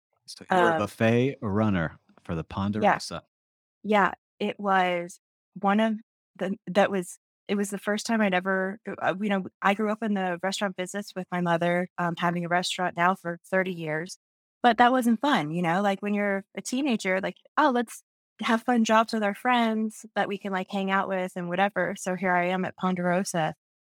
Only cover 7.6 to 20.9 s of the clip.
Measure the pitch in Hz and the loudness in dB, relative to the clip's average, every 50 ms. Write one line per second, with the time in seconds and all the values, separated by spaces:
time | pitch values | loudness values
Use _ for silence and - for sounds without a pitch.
7.6 | 202 196 202 190 - - 208 214 - - 233 220 214 196 180 180 185 196 190 190 | -2 -2 -6 -6 -4 -4 -4 -2 -2 -2 0 2 2 2 2 0 0 0 0 0
8.6 | 185 190 196 - _ 202 - - - 131 165 190 214 208 202 196 185 - - _ | -2 -2 -6 -8 _ -12 -8 -4 -2 -2 -2 0 0 0 0 -2 -2 -4 -6 _
9.6 | - 190 202 208 220 214 214 - 233 214 208 196 190 180 175 175 - 190 196 - | 0 0 2 2 0 -2 -2 -2 -2 -2 -2 -2 -2 -2 -4 -4 -4 -4 -2 -2
10.6 | 208 196 185 - 185 180 - 202 202 - - 185 180 - 180 180 180 170 170 165 | -4 -4 -4 -4 -8 -6 -6 -8 -10 -8 -10 -10 -8 -4 -2 -2 0 2 2 2
11.6 | 170 175 175 175 180 - _ - 175 175 170 - 175 175 170 175 170 165 175 180 | 2 2 2 0 -2 -4 _ -4 -4 -4 -2 -2 -2 -2 -2 -2 -2 0 0 0
12.6 | 180 - - - 180 175 - 170 170 180 190 - - 170 175 170 - - 190 185 | 0 -2 -4 -4 -4 -2 0 2 2 2 2 0 -4 -8 -8 -10 -6 -2 0 0
13.6 | 185 190 185 165 165 156 151 156 170 185 - - _ _ _ _ _ _ _ _ | 0 0 -4 -6 -6 -4 -4 -4 -6 -8 -12 -16 _ _ _ _ _ _ _ _
14.6 | - 247 226 - 240 240 254 254 233 240 226 - - 294 285 196 151 147 160 175 | 4 4 6 6 6 6 4 4 4 2 2 2 2 2 2 2 0 0 -2 0
15.6 | 175 165 165 190 208 202 196 196 208 202 208 202 208 202 196 196 190 _ - 202 | 0 0 2 2 2 0 0 0 -2 -2 -2 0 0 0 -2 -4 -6 _ -12 -12
16.6 | - - - 254 294 285 226 208 - 190 185 190 190 175 180 _ _ _ _ - | -8 -4 -4 -2 0 0 0 0 0 0 0 0 -2 -4 -6 _ _ _ _ 2
17.6 | 302 294 240 240 240 - - - - _ _ _ _ _ _ - 214 - 226 226 | 4 4 4 2 0 -4 -8 -18 -20 _ _ _ _ _ _ -6 -2 0 0 0
18.6 | - - 247 233 226 220 220 220 226 226 226 220 208 202 202 - - 247 254 240 | 2 2 2 4 4 4 4 4 4 2 0 -2 -2 -2 -2 -2 0 2 2 4
19.6 | 233 226 220 220 220 214 - - - 214 - 214 196 - 202 190 - 202 190 185 | 2 2 0 0 -2 -4 -6 -10 -16 -6 -4 -2 -2 -2 -4 -6 -6 -4 -4 -4
20.6 | 185 - - 196 196 190 | -4 -4 -4 -2 0 0